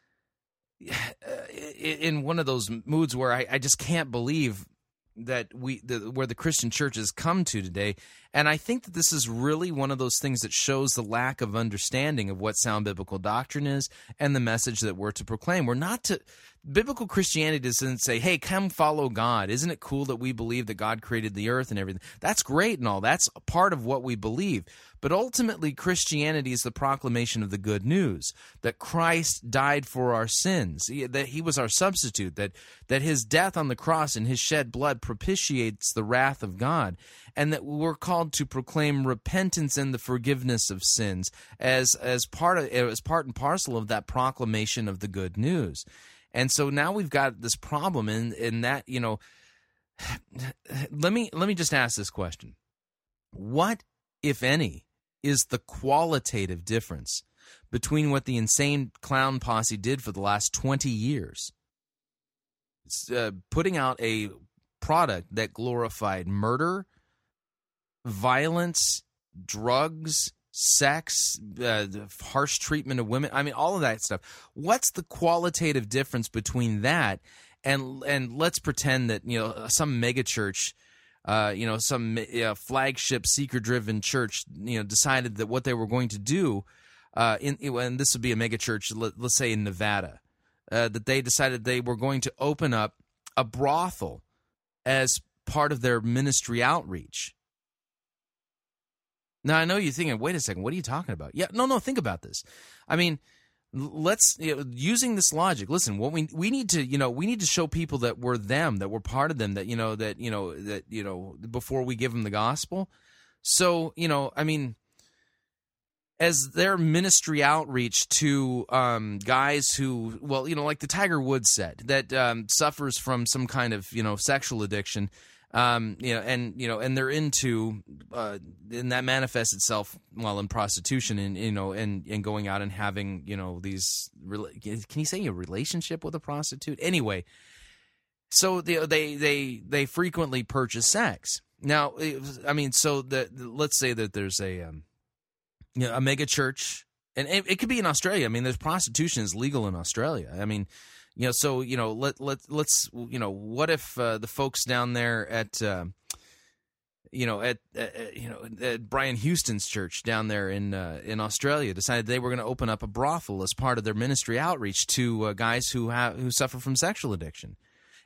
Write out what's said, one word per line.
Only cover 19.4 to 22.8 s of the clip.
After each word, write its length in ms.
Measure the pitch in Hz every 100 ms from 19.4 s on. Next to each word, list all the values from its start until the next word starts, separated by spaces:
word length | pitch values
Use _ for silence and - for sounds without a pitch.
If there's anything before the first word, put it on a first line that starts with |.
| 95
Isn't 220 | 120 165
it 80 | 165
cool 240 | - 139
that 120 | 139 120
we 140 | 127
believe 360 | 120 117 120 110
that 80 |
God 280 | 104 107 113
created 320 | - 113 110
the 140 | 98 107
earth 220 | 127 127
and 80 | 104
everything?" 240 | 95 92 - -
That's 240 | - 214
great 340 | - 143 208
and 80 | 185